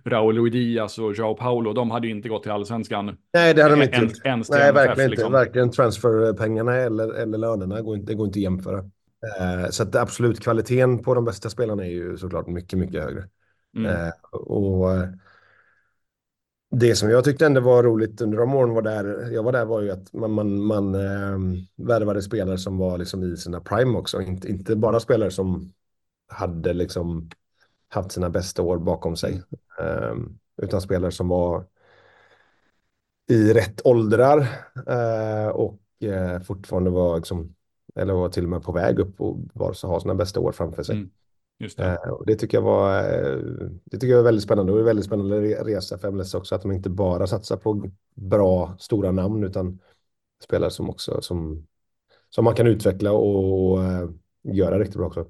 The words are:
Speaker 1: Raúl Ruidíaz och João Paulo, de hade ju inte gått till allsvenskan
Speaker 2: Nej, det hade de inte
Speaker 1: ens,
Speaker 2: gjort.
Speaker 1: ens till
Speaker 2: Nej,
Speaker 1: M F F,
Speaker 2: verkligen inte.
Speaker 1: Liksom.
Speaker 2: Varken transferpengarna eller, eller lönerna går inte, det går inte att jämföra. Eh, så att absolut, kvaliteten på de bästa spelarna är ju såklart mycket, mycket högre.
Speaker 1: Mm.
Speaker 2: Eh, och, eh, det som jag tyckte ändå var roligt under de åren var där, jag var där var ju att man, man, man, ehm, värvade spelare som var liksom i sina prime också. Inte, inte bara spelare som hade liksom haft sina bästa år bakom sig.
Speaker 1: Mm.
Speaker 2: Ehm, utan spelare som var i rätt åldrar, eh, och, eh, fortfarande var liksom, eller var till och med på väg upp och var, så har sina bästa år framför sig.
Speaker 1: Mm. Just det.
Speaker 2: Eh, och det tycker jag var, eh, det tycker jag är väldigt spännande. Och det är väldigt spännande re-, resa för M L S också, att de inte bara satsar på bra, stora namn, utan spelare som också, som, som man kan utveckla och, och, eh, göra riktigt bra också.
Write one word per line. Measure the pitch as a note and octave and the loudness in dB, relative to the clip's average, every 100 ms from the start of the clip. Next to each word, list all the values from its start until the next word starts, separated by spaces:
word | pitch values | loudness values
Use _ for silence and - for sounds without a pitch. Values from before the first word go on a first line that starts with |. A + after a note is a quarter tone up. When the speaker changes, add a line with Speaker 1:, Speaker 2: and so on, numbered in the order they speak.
| - | -2
Speaker 1:
Raúl | A2+ A2 A2+ | 2 4 4
Ruidíaz | A#2 B2 A#2+ A2+ G#2 - | 2 2 0 -2 -4 -4
och | A2 | -4
João | G#2 A2 G#2+ | -2 -2 -2
Paulo, | B2 A#2+ A2 | -2 0 0
de | A2+ A#2 | -2 -2
hade | A#2 A#2 | -2 -4
ju | |
inte | G#2 A2+ | -6 -6
gått | G#2+ | -6
till | G#2+ | -4
allsvenskan | G#2 G2+ A#2 G#2 G#2 G2+ - _ | -6 -4 -6 -4 -4 -6 -10 _
Speaker 2:
Nej, | E3+ E3+ | 4 6
det | D#3 | 8
hade | D3+ D3 | 8 8
de | |
inte | C3+ B2+ | 6 4
Speaker 1:
ens, | A2+ | 2
Speaker 2:
gjort. | - C3+ | 0 -2
Speaker 1:
ens | A#2+ A2 | -2 2
till | C#3+ | 6
Speaker 2:
Nej, | C#3+ | 6
Speaker 1:
M | C#3 | 8
F | |
F, | C3+ | 6
Speaker 2:
verkligen | A2+ C3 | 4 2
inte. | A2+ | 2
Speaker 1:
Liksom. | A2+ | 2
Speaker 2:
Varken | C3 A#2 B2+ B2 | 4 4 2 2
transferpengarna | B2+ A#2+ G2 B2 A2 A2+ G2+ A2 A2 A#2 B2+ | 4 2 4 2 4 2 2 -2 0 0 0
eller, | B2 A2 A2+ | 0 -2 -4
eller | - A2+ G#2+ | -4 -4 -2
lönerna | A2+ G#2+ F#2 G#2+ | -2 -2 -4 -6
går | A2 G2+ | -6 -8
inte, | G#2 | -6
det | G#2+ | -4
går | G#2 | -2
inte | G#2 | -2
att | |
jämföra. | G2 F#2 F#2 F#2+ G2 _ _ - A2 G2 | -2 -2 -4 -8 -10 _ _ -16 -12 -4
Eh, | F#2 F2+ F2+ | -2 -2 -2
så | - | -2
att | G2 A#2+ | 0 0
absolut, | A#2 - A#2+ A2 | 0 0 0 0
kvaliteten | A#2+ A2+ A2 B2 B2+ A#2 | 0 0 0 2 4 2
på | B2+ | 0
de | B2 A#2 | 0 0
bästa | A2+ A2+ | -4 -10
spelarna | A#2+ A2+ G2+ F2+ | -4 -4 -4 -6
är | |
ju | F2 F2 F#2 | -6 -8 -8
såklart | F#2 E2+ E2+ | -8 -8 -6
mycket, | F2 - F#2 | -8 -4 -2
mycket | E2+ D#2 | -2 -4
högre. | C#2+ C#2 F#2+ _ _ _ _ - | -6 -8 -12 _ _ _ _ -6
Speaker 1:
Mm. | G#2+ | -2
Speaker 2:
Eh, | F2 E2 - - | -2 -4 -10 -14
och, | - - G#2+ G2 F#2 F#2 | -12 -4 -2 0 2 2
eh, | F#2 F#2 F#2 _ _ _ _ _ _ _ _ _ _ _ _ _ _ - | 0 -2 -8 _ _ _ _ _ _ _ _ _ _ _ _ _ _ -4
det | B2 A#2 G2+ | 2 4 4
som | G#2 | 4
jag | B2 | 4
tyckte | C3+ C3+ D#3 | 4 4 4
ändå | C3 | 4
var | B2 B2 | 6 6
roligt | A#2+ A2 A2 G#2+ | 6 2 -2 -4
under | A2 G#2+ | -4 0
de | A#2+ C#3 | 2 2
åren | B2 | 2
var | A2+ | 2
där, | A2 G#2+ G2+ G2+ A#2+ | -2 -4 -4 -6 -6
jag | A2+ | -2
var | A2 | 0
där | B2+ A2 | 0 0
var | A2 | -2
ju | G#2 | -2
att | F#2+ F#2+ | -6 -10
man, | - A2 | -6 -2
man, | G#2+ G#2 G2+ | -2 0 -2
man, | G#2 G#2+ G2 G2 | 0 0 0 -2
ehm, | G2 G2+ G2 F#2+ F#2 F2+ F#2 - | -2 -4 -4 -4 -4 -4 -8 -8
värvade | A2 A2+ G#2 G2+ | 0 0 2 -2
spelare | G2 A2 F#2+ F#2 | -4 -4 -2 -4
som | G2 F#2 | -4 -2
var | F#2 F2+ | -2 -2
liksom | F2+ F#2+ | -6 -6
i | F#2 E2+ | -6 -6
sina | - E2+ | -8 -10
prime | - G#2 C3 G#2+ | -4 0 2 0
också. | - - | -2 -6
Inte, | F#2 F#2 - | -4 -6 -8
inte | F#2+ G#2 G#2+ | -8 -2 0
bara | A2 A2+ | 2 2
spelare | - A2 G2 | 2 2 0
som | F#2+ F#2+ F2+ - _ _ _ _ _ _ | -2 -2 -4 -6 _ _ _ _ _ _
hade | - F2 E2 F2 | -8 -6 -4 -2
liksom | F2 F2 F2+ E2+ E2 E2 - _ _ _ _ _ | -2 -2 -4 -6 -6 -10 -20 _ _ _ _ _
haft | G#2 F#2+ | -6 -6
sina | - F2 | -4 -2
bästa | F#2 F#2 - | -2 -4 -2
år | F2 F2 | -2 0
bakom | F2 E2 E2 E2 | -2 -2 -4 -4
sig. | - F#2 - - _ E2+ | -4 -6 -10 -18 _ -8
Speaker 1:
Mm. | E2 E2 | -6 -4
Speaker 2:
Ehm, | A1+ G#2+ - - _ - | -6 -6 -10 -16 _ -10
utan | G2+ G2 | -6 -4
spelare | F#2+ F2+ F2+ | -2 -2 -2
som | - F2+ | -4 -2
var | F2+ F2 E2+ F2+ _ _ _ _ _ _ _ _ _ _ _ _ _ _ _ - | 0 0 -4 -8 _ _ _ _ _ _ _ _ _ _ _ _ _ _ _ 2
i | A#2 G#2+ | 4 6
rätt | A2 G#2 - C3+ | 6 4 2 4
åldrar, | A#2 G#2+ A2 C3 D3 C3 - - C3 - | 4 4 6 6 6 2 -4 -14 -14 -6
eh, | B2 A#2 A2 A2 G#2+ G#2+ | -2 -2 -2 -2 -2 -2
och, | - A2 G#2 _ - | 0 -2 -4 _ -8
eh, | G#2+ F#2+ F2+ F2+ | -4 -2 -2 -4
fortfarande | F2+ F#2+ - F#2 F#2 | -8 -12 -4 0 2
var | F2+ F2 E2+ | 2 2 0
liksom, | E2 F2 E2 - _ _ _ - | -4 -8 -8 -16 _ _ _ -6
eller | F#2+ | -2
var | F#2 F2 | 0 0
till | F2+ | -2
och | E2+ | -4
med | F2 | -4
på | - | -4
väg | E2+ G#2+ A#2+ | -2 0 0
upp | F2+ - | -2 -4
och | F#2 F#2 E2 | -6 -6 -10
var, | - F#2 | -6 -6
så | - F2+ | -4 -4
har | F2 | -4
sina | F#2+ F#2+ | -2 -2
bästa | F#2+ F#2 | -2 -2
år | F2 | -4
framför | - E2+ E2+ | -4 -8 -8
sig. | - G#2 | -6 -6
Speaker 1:
Mm. | F#2+ _ _ _ _ - | -8 _ _ _ _ -16
Just | G#2+ - | -14 -4
det. | F#2+ | -4
Speaker 2:
Eh, | F2 - | -2 -6
och | - - | -4 0
det | G#2+ | 0
tycker | A2 A2 | 2 2
jag | |
var, | G2+ G2+ G2 F#2+ | 4 4 4 2
eh, | G2 F2 C#2 C2+ D#2+ - F2+ F2 - | 0 0 -2 -4 -6 -8 -10 -12 -12
det | G2+ | -4
tycker | B2+ | 4
jag | B2 | 6
är | |
väldigt | A#2 A2+ | 6 4
spännande. | G#2 G#2 F#2 | 2 2 4
Och | G#2+ | 4
det | |
är | A2+ | 4
väldigt | G#2+ F#2+ | 2 0
spännande | G2+ G2 G#2 | -2 0 0
re-, | G#2 G#2+ | 0 -2
resa | A2+ G2 - G2+ | -2 -4 -6 -8
för | G2+ | -6
M | G2 | -6
L | |
S | F#2 | -6
också, | F#2+ - F#2 | -8 -6 -4
att | |
de | G2 | -4
inte | F#2+ F#2+ | -4 -4
bara | F#2 F#2+ F2+ F#2+ | -2 0 0 -2
satsar | G2+ - G#2 | -4 -4 -4
på | A2 G#2 G2+ - _ - | -2 -4 -6 -14 _ -12
bra, | F#2+ G#2 F#2+ F#2 F2+ F#2 | 0 4 4 4 0 -8
stora | - G#2+ F#2 | -4 -2 0
namn, | F#2 F#2+ G#2+ | 0 0 -2
utan | F#2+ F#2+ F2+ F#2 _ _ _ _ _ _ | -4 -4 -6 -8 _ _ _ _ _ _
spelare | - F2+ - | -4 -2 -2
som | - - | -4 -8
också, | - - - | -8 -6 -6
som, | - F2 D#2+ D#2 - _ _ _ _ _ _ | -4 -6 -6 -10 -14 _ _ _ _ _ _
som | - A#2 | 2 2
man | A2+ | 4
kan | A#2 | 4
utveckla | A2 G2+ F#2 G2+ | 4 0 0 2
och, | G#2+ G#2 G2 F#2+ F#2+ F#2 | 2 2 2 2 2 2
och, | F#2 | 2
eh, | F#2 F2+ E2+ D#2+ _ _ | 0 -2 -6 -12 _ _
göra | - F#2+ E2+ F#2+ | -4 0 2 2
riktigt | - F2+ | 0 -2
bra | E2 | -6
också. | E2 | -6